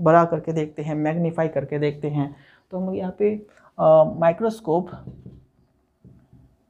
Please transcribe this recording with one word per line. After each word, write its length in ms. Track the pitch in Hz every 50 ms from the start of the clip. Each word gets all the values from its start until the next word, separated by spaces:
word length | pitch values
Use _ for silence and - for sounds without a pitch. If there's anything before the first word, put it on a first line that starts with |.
बड़ा 220 | 170 156 160 170 165
करके 280 | 170 170 156 160 165 160
देखते 280 | 160 151 151 151 -
हैं, 140 | 156 156 151
मैग्नीफाई 520 | 151 151 151 160 170 170 165 165 - 160 156
करके 320 | - 143 147 143 151 147
देखते 280 | 147 147 147 147 - 147
हैं। 280 | 147 147 139 143 143 - - _ _ _ _ _
तो 60 | - 185
हम 80 | 185
लोग 120 | 185 190 202
यहाँ 180 | 190 185 185 -
पे 260 | 208 208 214 214 - - _ _ _ _ _ -
Uh, 240 | 165 160 160 160 156
microscope 880 | 160 - 143 165 170 170 - 226 226 220 - - 156 156 170 185 - - - - - - - - - - - - _ _ _ _ _ _ _ _ _ _ _ _ - - - _ _ _ - _ _ _ _ _ _